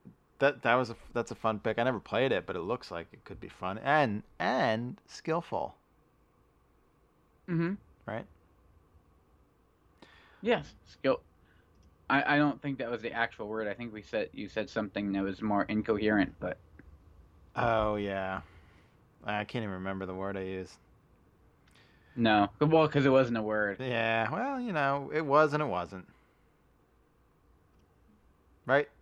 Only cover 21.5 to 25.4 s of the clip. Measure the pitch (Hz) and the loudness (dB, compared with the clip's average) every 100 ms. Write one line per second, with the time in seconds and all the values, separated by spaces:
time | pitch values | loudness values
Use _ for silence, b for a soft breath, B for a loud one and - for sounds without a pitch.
21.5 | _ _ - b b b - 113 107 104 | _ _ -20 b b b 0 4 4 4
22.5 | - 147 160 151 143 139 131 123 113 107 | 2 4 6 6 4 6 6 4 0 -2
23.5 | 107 104 98 131 117 113 113 113 165 262 | 0 0 -2 -2 0 2 2 0 -2 -4
24.5 | 269 247 160 139 143 139 151 151 143 | -4 -4 0 0 0 -2 -4 4 6